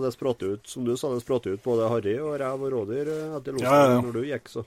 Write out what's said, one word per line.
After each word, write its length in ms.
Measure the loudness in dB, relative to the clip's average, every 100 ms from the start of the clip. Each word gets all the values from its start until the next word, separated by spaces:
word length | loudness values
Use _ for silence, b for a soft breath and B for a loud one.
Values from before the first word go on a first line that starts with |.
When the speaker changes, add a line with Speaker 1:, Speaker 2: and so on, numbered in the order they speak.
Speaker 1:
Det 80 | -2
spratt 300 | -2 -2 -2 -2
ut, 220 | -4 -8
som 140 | -6 -2
du 60 |
sa, 160 | -2 -2
det 140 | -4
spratt 240 | -2 -2 -2
ut 140 | -4 0
både 220 | 0 2
harry 280 | 2 0 0
og 140 | -2 -4
rev 300 | -4 -4 -2
og 60 | -2
rådyr, 340 | -2 -4 -4
eh, 260 | -4 -6 -8
etter 160 | -6 -4
losen 100 | 4
Speaker 2:
Ja, 120 | 8
ja, 160 | 8 6
ja. 80 | 2
Speaker 1:
når 80 |
du 140 | -2 -4
gikk, 240 | -6 -8
så. 100 | -10